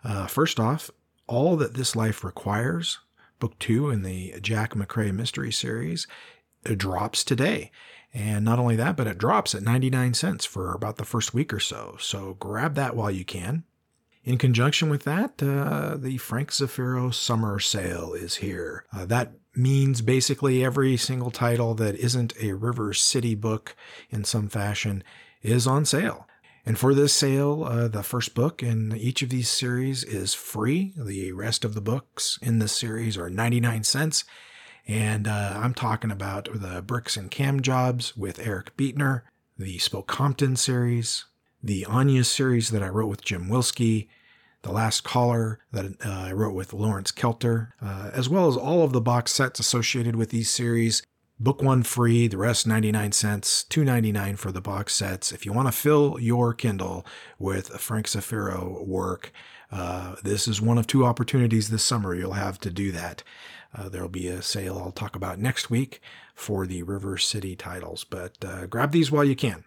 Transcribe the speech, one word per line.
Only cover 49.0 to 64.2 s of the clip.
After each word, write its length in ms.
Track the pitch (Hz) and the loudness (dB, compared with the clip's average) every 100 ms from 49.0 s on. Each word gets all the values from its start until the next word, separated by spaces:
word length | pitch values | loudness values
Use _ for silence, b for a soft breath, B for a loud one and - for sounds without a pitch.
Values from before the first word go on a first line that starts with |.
box 300 | 117 120 120 | 4 2 2
sets 280 | - 131 - | 2 0 2
associated 560 | - 123 113 131 117 113 | 0 2 0 0 0 2
with 140 | 113 | 0
these 220 | 113 110 | 0 0
series. 500 | - 120 117 113 110 - _ _ _ | 0 2 2 4 2 -4 _ _ _
Book 240 | 117 139 | 0 4
one 180 | 135 131 | 4 4
free, 460 | 117 - 120 117 117 | 4 4 6 6 4
the 100 | 95 | 2
rest 300 | 107 113 113 | 2 2 4
ninety-nine 440 | 110 110 107 104 | 4 4 2 2
cents, 520 | 101 107 104 - - | 2 2 0 0 0
two 200 | - - | 0 2
ninety-nine 520 | 139 120 110 104 101 101 | 4 4 2 2 -2 -4
for 160 | - | -6
the 100 | 92 | -6
box 320 | 95 98 101 | -4 -4 -2
sets. 380 | - 98 92 - | -2 -2 -4 -6
If 160 | - 98 | -6 -2
you 40 | |
wanna 200 | 107 131 | 0 2
fill 480 | 117 147 147 143 120 | 2 4 6 6 2
your 340 | 117 120 120 | 2 4 2
Kindle 540 | 117 120 98 92 90 - B B B | 2 0 0 -4 -8 -10 B B B
with 300 | 95 98 90 95 | -4 -2 -4 -10
Frank 260 | - 110 107 | -4 -4 -2
Zafiro 800 | 104 - 110 101 92 92 92 98 | -4 -4 -4 -4 -4 -6 -8 -4
work, 460 | 92 92 90 - B B B B | -2 -2 -4 -10 B B B B
uh, 420 | 98 87 90 90 90 | -8 -4 -6 -8 -8
this 240 | 98 104 - | -2 -2 0
is 140 | 104 | 0
one 160 | 110 120 | 4 4
of 80 | 110 | 4
two 180 | 135 | 4
opportunities 680 | 123 117 120 135 120 110 104 | 4 2 2 4 4 4 2
this 120 | 110 | 0
summer 300 | - 117 98 | 0 0 0
you'll 200 | 90 92 | -2 -2
have 260 | 98 98 95 | -2 -4 -4
to 100 | 101 | -6
do 220 | 87 101 | -2 -4
that. 320 | 87 85 - - B B B B - | -4 -8 -10 -18 B B B B -14
Uh, 120 | 98 | -10
there'll 180 | 95 90 | -8 -8
be 220 | 92 | -6